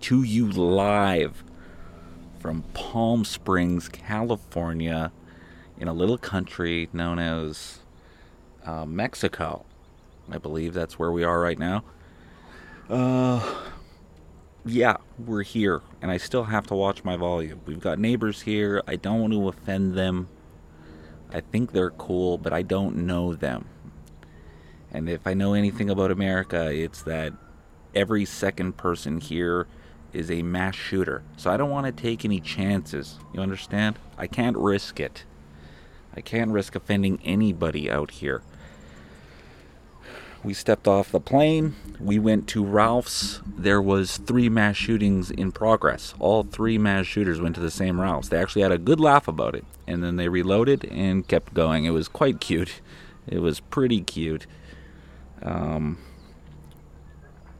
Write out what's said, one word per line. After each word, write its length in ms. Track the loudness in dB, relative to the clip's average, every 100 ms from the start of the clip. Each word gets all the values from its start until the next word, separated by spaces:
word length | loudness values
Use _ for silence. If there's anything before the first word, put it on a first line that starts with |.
to 200 | 2 2
you 240 | 4 2 2
live 960 | 2 2 4 4 4 4 2 0 -4 -16 -18 -18 -18 -18 -18 -18 -18 -18 -12
from 240 | -8 -6 -8
Palm 500 | -10 -6 0 2 2
Springs, 640 | 0 -4 0 2 2 0 -4
California, 1200 | -12 -6 -4 -2 -4 -6 -6 -4 -4 -2 -2 -4 -8 -20 -20 -20 -20 -20 -10
in 100 | -6
a 60 |
little 240 | 0 0 0
country 720 | -2 -4 -4 -4 -2 -2 -4
known 260 | -4 -2 -2
as, 600 | -2 -2 -4 -8 -14 -18 -20 -20 -20 -20 -20 -20 -20 -16 -10
uh, 180 | -8
Mexico. 800 | -6 -4 -4 -2 -4 -2 -6 -6 -14 -20 -20 -20 -20 -20 -14
I 60 | -10
believe 380 | -6 -4 -4
that's 240 | -4 -6 -4
where 140 | -2
we 120 | 2
are 160 | 2 2
right 180 | 2 0
now. 240 | -2 -2 -6 -16 -20 -20 -20 -20 -20 -20 -20 -16 -4
Uh, 500 | 0 2 2 2 0 -2 -8 -10 -16 -20 -20 -20 -20 -20 -20 -20 -14 -2
yeah, 320 | 2 4 2 -2 -14
we're 240 | -6 -4
here, 380 | -2 0 2 0 -4 -8
and 80 | -4
I 80 | -4
still 260 | -2 -2
have 220 | 0 -2 0
to 80 |
watch 280 | 0 0 0
my 140 | -4 -2
volume. 460 | 0 -2 -4 -10
We've 160 | -12 -6
got 180 | -4 0
neighbors 440 | 0 0 -2 -4
here. 400 | -2 0 0 0 -2
I 100 | -4
don't 220 | -2 0
want 100 | 2
to 160 | 2 0
offend 460 | -4 -4 0 0
them. 340 | 2 0 -2 -6 -12 -20 -20 -20 -20 -20 -20 -20 -20 -12
I 80 | -10
think 320 | -4 -2 0
they're 200 | 0 0
cool, 440 | -2 -4 0 0 0
but 160 | -2
I 80 | -2
don't 460 | 0 0 0 -2 -2
know 280 | 0 -2
them. 300 | -2 -4 -4 -10 -18 -20 -20 -20 -20 -20 -20 -20 -20 -20 -20 -12
And 160 | -6 -4
if 180 | -4 -2
I 60 |
know 220 | 0 2
anything 340 | 4 2 0 0
about 220 | 2 2
America, 600 | 2 0 0 0 -2 0
it's 320 | -2 -4 -6
that 280 | -6 -4 -6 -8 -18 -20 -20 -20 -4
every 320 | 0 2 2 0
second 500 | -2 -2 -2 -4 -2
person 420 | -2 -2 -2 -6
here 440 | -4 -2 0 0 -2 -10 -20 -20 -12
is 180 | -8 -4
a 120 | -2
mass 320 | -2 -2 -2
shooter. 480 | -4 -4 -2 -2 -4 -10 -6
So 120 | 0
I 60 | 0
don't 140 | 0
want 160 | -2 -4
to 60 |
take 340 | -4 -4 -2 -2
any 120 | -2
chances. 800 | -4 -4 0 0 -2 -8 -10 -14 -12
You 80 | -6
understand? 580 | -4 -6 -4 -2 -2 -4 -12 -12
I 80 | -6
can't 320 | -2 0 2
risk 420 | 2 2 -2 -8
it. 240 | -8 -10 -20 -20 -20 -20 -20 -20 -20 -20 -18
I 60 | -16
can't 300 | -4 -2 0
risk 240 | 0 0
offending 440 | -4 0 2 2 0
anybody 680 | 0 2 2 2 0 -2 -2
out 200 | -2 -4
here. 320 | -4 -4 -4 -6 -20 -20 -20 -20 -20 -20 -20 -20 -20 -20 -20 -20 -20 -20 -20 -20 -18 -18 -10
We 120 | -8
stepped 340 | -2 2 4 6
off 240 | 4 4
the 80 | 0
plane. 560 | 4 4 6 4 0 -4 -12 -6
We 180 | 0 4
went 300 | 4 4 2
to 160 | 0
Ralph's. 800 | 4 6 6 4 0 -4 -4 -6
There 380 | -10 0 4 4
was 340 | 6 4 2 -2
three 320 | 2 4 6
mass 260 | 6 4
shootings 560 | 2 0 4 4 4 2
in 220 | -2 -2
progress. 600 | 2 4 4 4 0 -6 0
All 260 | 4 4
three 340 | 2 0 2 4
mass 260 | 4 2
shooters 380 | 0 0 2 2
went 140 | 0 -2
to 40 |
the 100 | -2
same 300 | 0 0 2
Ralph's. 300 | 0 -2 0
They 100 | 0
actually 220 | 2 4
had 100 | 4
a 60 | 4
good 220 | 4 6
laugh 280 | 8 6 4
about 260 | 0 -2
it. 120 | -4 -8 -12 -6
And 160 | -2
then 140 | -2 0
they 140 | 2
reloaded 560 | 2 4 4 4 2 0
and 420 | -2 2 2 2
kept 240 | 0 2
going. 320 | 2 4 4
It 60 | 2
was 180 | 2 0
quite 320 | 2 2 2
cute. 400 | 0 -2 -2 -8 -18 -20 -20 -16 -6
It 140 | -2
was 200 | 0 -2
pretty 400 | -4 0 2 2
cute. 460 | -2 -4 -4 -4 -8 -20 -20 -20 -20 -20 -20 -20 -20 -10
Um, 560 | -6 -4 -2 -2 -2 -4 -12 -20 -20 -20 -20 -20 -20 -20 -20 -20 -20 -20 -20 -20 -20